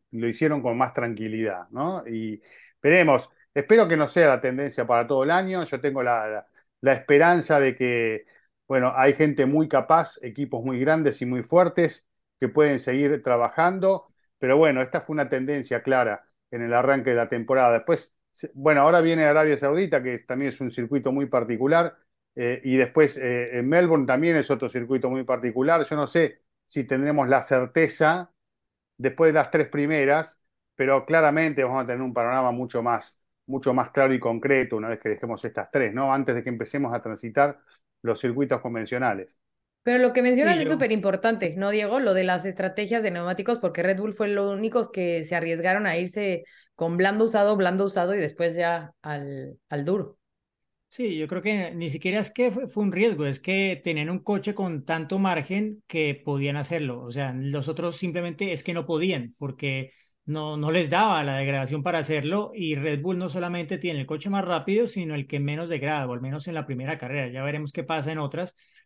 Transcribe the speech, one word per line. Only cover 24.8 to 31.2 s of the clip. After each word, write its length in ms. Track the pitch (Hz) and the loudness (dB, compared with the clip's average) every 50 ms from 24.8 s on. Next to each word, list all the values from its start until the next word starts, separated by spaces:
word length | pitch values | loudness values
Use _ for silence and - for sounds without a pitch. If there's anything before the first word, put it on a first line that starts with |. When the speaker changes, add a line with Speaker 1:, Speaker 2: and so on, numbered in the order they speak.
| 120 117 135 131 131 127 | -4 -2 -2 0 0 -2
Speaker 1:
muy 140 | 127 131 131 | -2 -2 -2
particular. 600 | 127 131 123 117 123 110 127 131 151 170 165 147 | -2 -2 -2 -2 -2 -2 0 2 2 2 2 2
Yo 100 | - 165 | 0 -2
no 100 | 151 143 | -2 -2
sé 360 | 135 - 170 165 147 - _ _ _ _ _ _ _ | 0 2 2 2 2 0 _ _ _ _ _ _ _
si 160 | - 143 127 | -6 -6 -4
tendremos 440 | 117 135 131 139 147 147 147 135 123 | -2 0 0 0 0 2 2 2 4
la 140 | 135 127 | 4 2
certeza 920 | 120 - 139 127 127 127 - 165 160 143 - - 156 151 165 180 180 - _ _ _ _ _ _ _ _ _ _ _ _ _ - | 4 2 2 2 2 2 2 2 2 2 2 2 2 2 2 2 -2 -8 _ _ _ _ _ _ _ _ _ _ _ _ _ -4
después 320 | 120 135 131 - 165 160 | -4 -2 0 4 4 4
de 100 | 151 156 | 6 4
las 100 | 135 - | 2 2
tres 200 | - 170 143 - | 2 0 0 0
primeras, 680 | - 151 143 147 160 151 139 135 143 156 160 - - _ _ _ _ _ _ _ _ | -2 -2 -2 0 0 2 2 4 2 2 0 -2 -8 _ _ _ _ _ _ _ _
pero 300 | - 131 131 135 135 131 | -2 0 2 2 2 2
claramente 580 | - 156 165 | 2 4 6